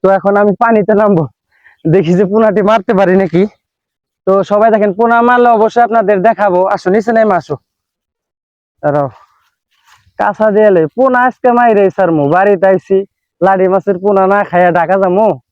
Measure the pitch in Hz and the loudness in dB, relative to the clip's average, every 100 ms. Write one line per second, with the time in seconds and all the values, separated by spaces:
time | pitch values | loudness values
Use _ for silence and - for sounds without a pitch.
0 | 190 190 202 202 208 190 233 220 190 202 | 2 0 0 0 0 0 0 0 0 0
1 | 214 185 143 _ _ _ _ _ 165 165 | 2 0 -2 _ _ _ _ _ -2 0
2 | 160 175 190 208 220 202 202 220 202 196 | 0 0 0 0 0 0 0 0 0 0
3 | 190 185 190 165 202 _ _ _ _ _ | 2 0 0 -2 -2 _ _ _ _ _
4 | _ _ - 196 190 208 226 226 208 190 | _ _ -2 -2 0 0 2 2 -2 -2
5 | 226 233 240 247 240 226 220 233 240 226 | 0 0 2 2 2 2 0 0 0 0
6 | 196 208 180 - 202 180 190 202 185 202 | 0 0 0 0 0 0 -2 -2 -2 -2
7 | 226 226 220 180 - 143 _ _ _ _ | 0 0 0 -2 -4 -12 _ _ _ _
8 | _ _ _ _ _ _ _ _ 151 147 | _ _ _ _ _ _ _ _ -4 -2
9 | 139 - _ _ _ _ _ _ _ _ | -4 -8 _ _ _ _ _ _ _ _
10 | _ _ 208 202 214 202 214 185 156 - | _ _ -6 -2 -2 2 2 2 -2 -2
11 | 262 247 247 - 254 240 240 208 196 - | 0 0 -2 -2 -2 0 2 2 0 0
12 | 185 160 143 170 202 196 190 190 _ 190 | -2 0 0 0 0 0 0 0 _ -4
13 | 196 _ _ _ 180 190 185 190 202 185 | -4 _ _ _ -2 0 0 -2 -2 -4
14 | 190 196 190 202 196 180 180 175 165 190 | -2 0 0 0 -2 0 0 0 -2 0
15 | 185 185 220 139 _ | 0 0 0 -2 _